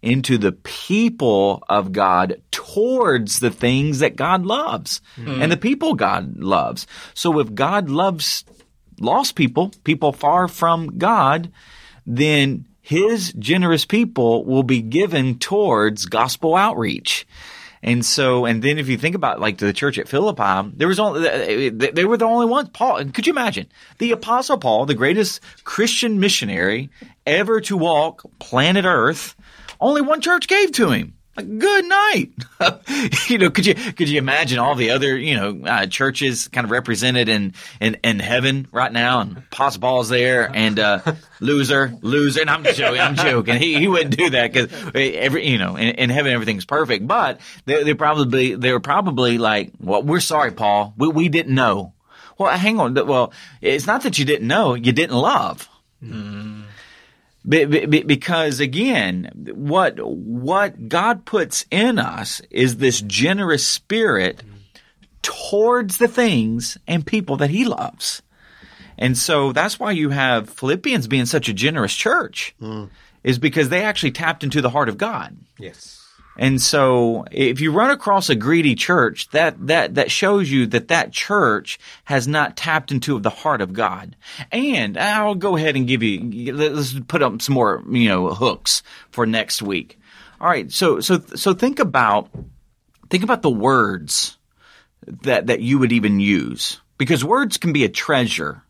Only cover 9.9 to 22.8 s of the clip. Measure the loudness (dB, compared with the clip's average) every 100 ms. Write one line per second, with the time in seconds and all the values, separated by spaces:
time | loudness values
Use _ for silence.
9.9 | 0 0 0 0 2 0 0 0 0 -2
10.9 | -2 0 2 2 0 -4 -16 -20 -20 -20
11.9 | -18 -8 0 2 4 2 -2 -10 _ -4
12.9 | 0 2 0 -4 -8 0 2 2 2 2
13.9 | 0 0 2 2 2 2 0 2 0 0
14.9 | 0 2 0 0 -2 -2 0 2 4 2
15.9 | 0 -4 0 0 0 0 2 2 0 -4
16.9 | -4 -4 -6 -8 -20 -20 -20 -20 -10 -2
17.9 | 0 0 0 2 2 2 0 0 -2 -2
18.9 | -2 -2 -2 -4 -2 -2 0 -2 0 -2
19.9 | -2 -4 0 0 0 0 0 -2 -2 0
20.9 | 2 0 0 0 0 0 0 0 0 -2
21.9 | 2 2 2 2 2 2 0 -2 -2